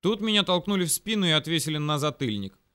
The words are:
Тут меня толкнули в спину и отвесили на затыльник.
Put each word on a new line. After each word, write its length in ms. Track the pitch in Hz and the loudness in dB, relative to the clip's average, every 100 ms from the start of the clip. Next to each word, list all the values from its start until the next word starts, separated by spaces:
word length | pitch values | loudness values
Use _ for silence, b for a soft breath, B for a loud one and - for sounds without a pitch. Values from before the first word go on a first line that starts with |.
Тут 200 | 180 220 | 0 0
меня 220 | 220 208 | 2 2
толкнули 420 | 185 180 - 196 175 | 2 0 2 0 0
в 60 | |
спину 340 | - 202 220 180 | -2 -2 0 2
и 60 | |
отвесили 460 | 156 156 165 156 151 | 2 2 -2 -2 -2
на 200 | 151 151 | -2 0
затыльник. 640 | 151 - 131 104 95 _ _ | -2 -2 -4 -4 -8 _ _